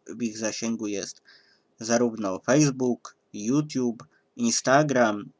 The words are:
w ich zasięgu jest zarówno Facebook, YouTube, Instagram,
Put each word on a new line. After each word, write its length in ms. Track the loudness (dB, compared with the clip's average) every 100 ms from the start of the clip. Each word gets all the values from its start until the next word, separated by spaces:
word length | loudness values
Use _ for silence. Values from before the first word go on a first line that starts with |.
| -14
w 160 | -6
ich 140 | -6 -4
zasięgu 500 | -6 -4 -6 -4 -4
jest 340 | -6 -8 -12 _ -20 _ _ _ -10
zarówno 600 | 0 2 2 0 -4 -2
Facebook, 760 | 2 4 4 2 -2 -2 -8 -20 _
YouTube, 680 | -8 -2 0 0 -2 -4 -4 -12 _ _ -4
Instagram, 920 | -2 0 4 4 4 4 2 0 -8